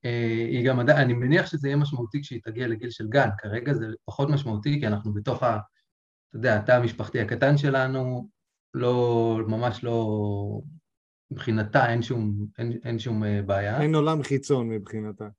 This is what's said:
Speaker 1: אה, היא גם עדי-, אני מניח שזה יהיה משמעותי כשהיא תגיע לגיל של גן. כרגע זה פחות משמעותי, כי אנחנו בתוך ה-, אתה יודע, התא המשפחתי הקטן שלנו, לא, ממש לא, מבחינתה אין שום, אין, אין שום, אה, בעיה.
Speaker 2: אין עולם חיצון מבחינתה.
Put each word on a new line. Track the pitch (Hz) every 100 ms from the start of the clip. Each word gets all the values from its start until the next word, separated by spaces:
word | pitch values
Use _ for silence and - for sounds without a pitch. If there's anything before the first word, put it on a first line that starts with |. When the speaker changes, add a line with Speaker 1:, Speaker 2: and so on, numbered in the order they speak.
Speaker 1:
אה, | 120 120 117 113 117
היא | 127 127
גם | 127
עדי-, | 117
אני | 123 123
מניח | 120 127 175 180
שזה | 156 139
יהיה | 139
משמעותי | 147 135 117 147
כשהיא | 143 117
תגיע | 110 110 123
לגיל | 110 120
של | - 110
גן. | 123 107 101
כרגע | 107 113 143
זה | 123 110 113
פחות | - - 139
משמעותי, | 143 113 104 143 147
כי | 117
אנחנו | 104 107
בתוך | 104 107 127
ה-, | 123 110 - _ _ _ _ _ _
אתה | 110
יודע, | 120 104
התא | 104
המשפחתי | 123 120 - 107 123
הקטן | 101 - 135 147
שלנו, | 143 135 131 131 127 123 - _ _ _ _
לא, | 131 123 123 120 117 117 113 110
ממש | 113 120 -
לא, | 120 117 110 107 104 101 101 104 - 165 _ _ _ _ _
מבחינתה | - - 110 107 143 117
אין | 117
שום, | 117 120 107 104 104 -
אין, | 120 113
אין | 117 113
שום, | 120 107
אה, | 104 101
בעיה. | 98 98 101 127
Speaker 2:
אין | 151
עולם | 156 151 160
חיצון | 131 135 - 135 113
מבחינתה. | 110 98 110 107 98 107